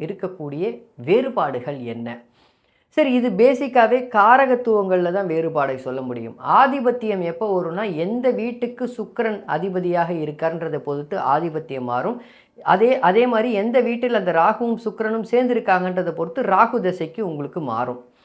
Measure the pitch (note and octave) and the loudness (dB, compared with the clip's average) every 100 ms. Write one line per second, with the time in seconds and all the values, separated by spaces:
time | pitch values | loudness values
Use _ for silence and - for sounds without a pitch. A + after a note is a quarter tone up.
0 | D#3 F#3+ F3+ F3+ D3 C#3+ G#3 A#3+ - - | -10 -8 -8 -8 -10 -6 -6 -6 -16 -12
1 | B2 A3 C4 G#3+ D3+ C3 B2+ C#3 B2 A#2 | 0 2 2 -2 -2 -4 -8 -8 -10 -8
2 | A#2 A#2+ _ _ _ _ _ _ _ - | -10 -12 _ _ _ _ _ _ _ 0
3 | C#4 B3 A#3+ F#3+ B3 C4+ C#4 B3 A3 B3+ | 2 2 2 4 4 4 2 4 4 2
4 | B3+ G#3+ G#3 C4 C4 B3 A#3+ G#3+ F#3+ F#3 | 2 4 6 6 6 2 2 2 2 2
5 | F3 F#3+ F#3+ D#3+ D#3+ D3 C#3 C3 - C3 | 2 0 -2 -2 0 0 -2 -2 -6 -6
6 | B2+ A#2+ A2+ - B2+ F#3+ C4 C#4 A#3+ A#3+ | -6 -8 -10 -10 2 4 4 2 -2 -2
7 | A3 F#3+ E3+ E3+ G#3+ F#3 F3 F3 A3 D#3 | -4 -2 -4 -4 -2 0 -2 -4 -4 -4
8 | F3+ A#3+ B3+ G#3 A3+ A#3+ A#3+ A#3+ B3 A#3+ | -4 0 0 0 -4 -4 -8 -6 -8 -8
9 | G#3 - A3 G3+ - D#3 F#3+ F3+ F3+ F3 | -10 -4 -4 -4 -4 -4 -2 -2 -2 0
10 | E3+ E3+ D3+ D3 D#3+ E3 D#3+ D3 C#3+ C#3+ | 0 -2 -6 -4 -4 -4 -6 -6 -6 -8
11 | D3 G3 B2+ D3 E3+ D#3 D#3 C3+ B2 B2 | -6 -4 0 0 0 -6 -8 -8 -4 -4
12 | E3 A#3+ - - _ - - F#3+ A#3 B3+ | -4 -6 -14 -20 _ -8 0 4 4 4
13 | E3+ G3+ B3 A3+ B3 G#3 A3 B3+ A#3 A#3+ | 4 4 4 2 0 0 2 2 2 -2
14 | B3 A3+ F3+ E3 F#3 A3 A#3 A3+ A3 G#3+ | 0 0 2 4 4 2 -2 -2 -6 -4
15 | G#3+ A3+ A3+ A#3 B3+ A3+ G3+ F#3 F#3 F#3 | -4 -4 0 0 2 0 2 2 2 -2
16 | F3 E3 E3+ - G#3+ F#3+ A3+ A#3 F#3 F3+ | -4 -4 -6 -4 2 4 4 2 -2 -2
17 | D#3+ - G3 D3 C#3+ - C#3+ A2+ B2 B2 | -6 -6 -6 -6 -8 -6 -4 -4 -4 -6
18 | - _ | -14 _